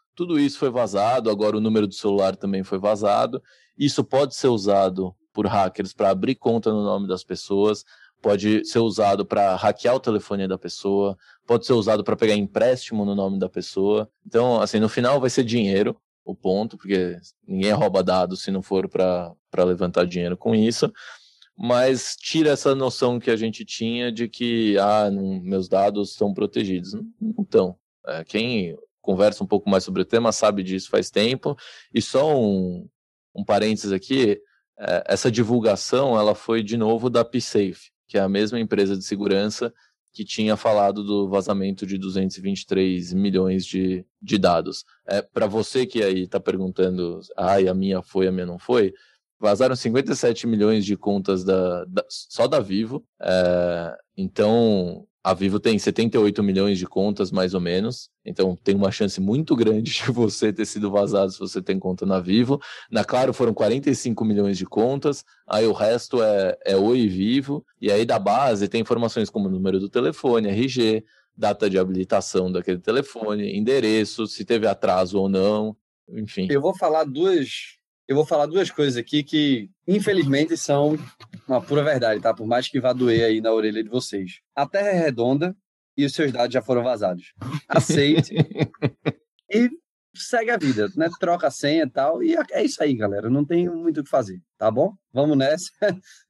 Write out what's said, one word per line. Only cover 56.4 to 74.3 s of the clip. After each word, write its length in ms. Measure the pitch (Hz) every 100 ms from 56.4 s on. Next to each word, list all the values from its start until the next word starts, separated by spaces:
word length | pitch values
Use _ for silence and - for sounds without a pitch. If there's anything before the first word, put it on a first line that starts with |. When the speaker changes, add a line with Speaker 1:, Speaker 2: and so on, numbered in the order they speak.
Speaker 1:
milhões 360 | 101 95 101 95
de 80 | 90
contas, 440 | - 101 101 95
mais 220 | 92 92
ou 80 | 92
menos. 480 | 87 92 110 123 - _
Então, 320 | - 92 95 90
tem 180 | -
uma 160 | 98 95
chance 300 | - 101 -
muito 360 | 95 127 160 131
grande 340 | 107 107 113
de 200 | - -
você 420 | 120 110 - 110
ter 120 | 98
sido 260 | 104 107 104
vazado 400 | 101 101 101 98
se 80 | 92
você 220 | 95 98
tem 180 | 92 95
conta 280 | 92 92 98
na 140 | 95
Vivo. 400 | 90 107 120 143 - - -
Na 140 | 113
Claro, 300 | 101 127 131
foram 180 | - 117
quarenta 380 | 104 107 127 143
e 40 |
cinco 300 | 135 123 107
milhões 320 | 110 104 101 92
de 80 |
contas. 600 | 92 104 117 139 147 139 - _ -
Aí 200 | 107 113
o 60 |
resto 500 | 98 107 120 - 123
é, 340 | 110 101 95 -
é 120 | - 98
Oi 240 | 104 127
e 80 | 110
Vivo. 560 | 92 104 131 135 147 - -
E 100 | 104
aí 160 | 101 117
da 120 | 113
base 500 | 98 113 139 104 98
tem 120 | 117
informações 480 | 110 117 113 120 104
como 200 | 110 98
o 20 |
número 280 | 92 95 95
do 120 | 98
telefone, 580 | 123 143 156 139 117 104
R 200 | 101 131
G, 360 | 123 110 110 - _ _ -
data 320 | 104 101 104
de 100 | 95
habilitação 720 | 92 92 92 101 - 95 92
daquele 280 | 90 90 90
telefone, 800 | 107 120 143 117 107 104 101 98
endereço, 680 | 107 135 110 110 104 -
se 180 | 107